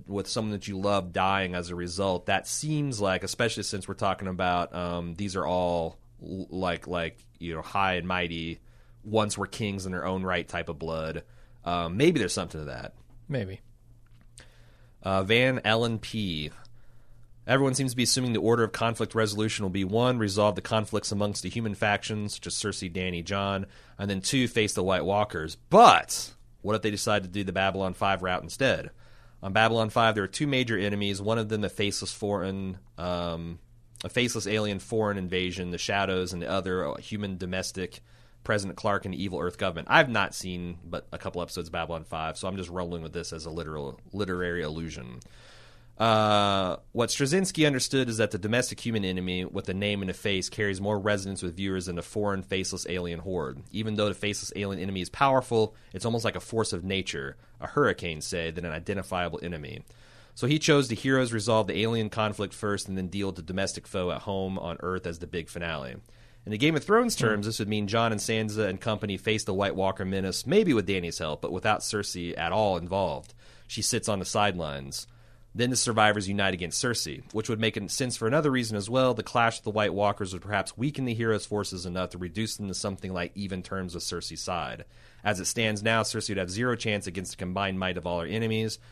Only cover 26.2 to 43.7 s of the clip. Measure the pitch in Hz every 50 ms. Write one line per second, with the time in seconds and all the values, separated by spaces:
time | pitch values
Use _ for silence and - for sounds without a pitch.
26.2 | - - - - - - - - - 101 110 104 110 107 104 98 - 113 104 104
27.2 | 95 90 90 104 95 95 87 95 98 98 95 98 95 92 92 - 107 98 98 87
28.2 | 92 92 90 - - 82 - - 135 127 92 80 - - - - - - - -
29.2 | - - - - - 98 98 110 113 113 117 113 110 107 - 123 113 113 104 107
30.2 | 95 92 - - 151 143 139 127 127 117 113 92 101 101 101 101 101 101 98 95
31.2 | 101 107 113 117 110 104 110 107 104 95 - - 104 101 - - 101 - - -
32.2 | 107 101 104 95 90 95 95 98 98 95 92 - - - - 78 87 90 87 87
33.2 | 87 85 82 82 82 85 82 - - - - - - - - - - 92 - 127
34.2 | 123 120 - 113 101 98 110 107 107 104 101 92 - - 117 110 107 104 101 98
35.2 | 92 87 92 90 90 90 90 95 90 90 87 82 - - 101 101 98 95 92 92
36.2 | 92 87 95 85 85 62 92 98 90 95 90 92 80 71 - - - - 110 104
37.2 | 104 98 95 87 95 90 92 95 92 - - 95 92 - - - - - - -
38.2 | - - - - - - 110 104 98 95 85 - - 107 101 98 - 95 90 69
39.2 | 98 98 90 71 85 90 - - 101 92 82 82 - - 127 160 151 131 113 104
40.2 | 95 - - - - 92 90 87 87 87 85 85 85 85 85 - - - - -
41.2 | - 95 - 90 85 80 - 92 82 80 82 85 82 78 85 80 80 - 82 80
42.2 | 80 80 78 - 101 95 98 95 87 82 87 92 87 85 87 85 80 78 80 85
43.2 | 82 - 82 80 78 82 78 85 80 78